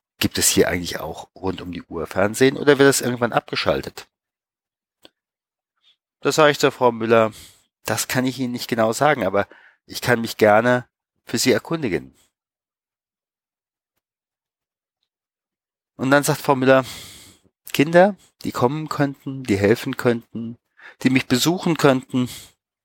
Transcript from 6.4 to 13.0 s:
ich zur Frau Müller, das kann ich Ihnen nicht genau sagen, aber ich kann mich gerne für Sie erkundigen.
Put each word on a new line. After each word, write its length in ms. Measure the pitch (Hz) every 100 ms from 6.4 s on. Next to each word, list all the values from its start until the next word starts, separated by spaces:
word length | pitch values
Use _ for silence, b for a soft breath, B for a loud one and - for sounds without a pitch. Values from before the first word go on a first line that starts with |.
| 147
ich 80 | 143
zur 100 | 139
Frau 220 | - 123
Müller, 400 | 117 113 113 110 B B B B _
das 220 | - 110 -
kann 180 | 127
ich 140 | 131 123
Ihnen 140 | 123
nicht 160 | 123 -
genau 240 | 113 110
sagen, 340 | 113 143 135 95
aber 220 | 101 98 b b b -
ich 140 | -
kann 200 | - 120
mich 160 | 113 -
gerne 520 | 107 107 120 123 - _ _ _
für 140 | - 117
Sie 120 | 131
erkundigen. 640 | 110 - 165 131 78 65 _ _ _ _ _ _ _ _ _